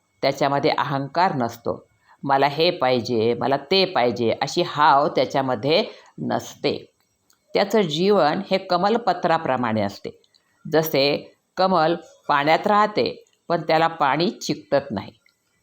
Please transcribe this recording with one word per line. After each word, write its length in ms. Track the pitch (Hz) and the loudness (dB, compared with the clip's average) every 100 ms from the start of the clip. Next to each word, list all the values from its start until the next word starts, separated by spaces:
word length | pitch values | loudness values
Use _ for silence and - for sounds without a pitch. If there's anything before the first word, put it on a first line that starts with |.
| _ _ | _ _
त्याच्यामध्ये 500 | 139 - 143 139 156 | -4 0 0 2 0
अहंकार 640 | - 135 139 139 170 185 139 | 0 -2 -4 -4 0 0 0
नसतो, 520 | 117 - 107 - - _ _ _ | -4 -6 -8 -8 -12 _ _ _
"मला 240 | 139 139 139 | -2 2 2
हे 240 | 143 175 | 2 0
पाहिजे, 640 | 175 127 123 110 113 113 | 2 0 0 0 0 0
मला 240 | 120 123 139 - | 0 -2 -2 0
ते 140 | 190 185 | 0 2
पाहिजे," 500 | 131 123 107 110 - | 2 0 0 -2 -2
अशी 200 | 139 175 | -2 -2
हाव 460 | 170 147 151 143 147 | -2 2 4 4 2
त्याच्यामध्ये 800 | 151 127 143 131 117 135 180 226 - - - | 0 0 0 -2 -2 0 0 0 -8 -20 -10
नसते. 640 | 127 117 - - - - - _ _ _ _ _ _ | -4 -4 -6 -6 -6 -6 -10 _ _ _ _ _ _
त्याचं 280 | - - 226 | -2 2 0
जीवन 600 | 170 151 196 202 147 185 - | 0 0 2 4 2 0 -2
हे 60 | 190 | -4
कमलपत्राप्रमाणे 1200 | - 175 202 233 196 175 170 165 139 127 120 110 | 0 0 0 0 -2 0 0 0 0 -2 0 0
असते. 400 | 101 - - - _ _ _ _ - | -2 -6 -14 -16 _ _ _ _ -2
जसे 680 | 156 160 139 143 - - _ _ - | 0 2 2 2 0 -6 _ _ -2
कमल 380 | 185 175 160 170 - - - | 2 2 2 0 -6 -12 -2
पाण्यात 400 | 143 147 170 208 | 0 2 2 2
राहते, 580 | 208 208 147 113 - - _ - | 2 2 0 -2 -4 -18 _ -4
पण 140 | 170 | -4
त्याला 260 | 156 160 165 | 0 2 0
पाणी 420 | 160 139 147 185 | 0 0 0 -2
चिकटत 600 | - - 147 - 139 - | -4 -6 -8 -2 -2 -2
नाही. 200 | 98 - - _ _ _ _ | -8 -10 -18 _ _ _ _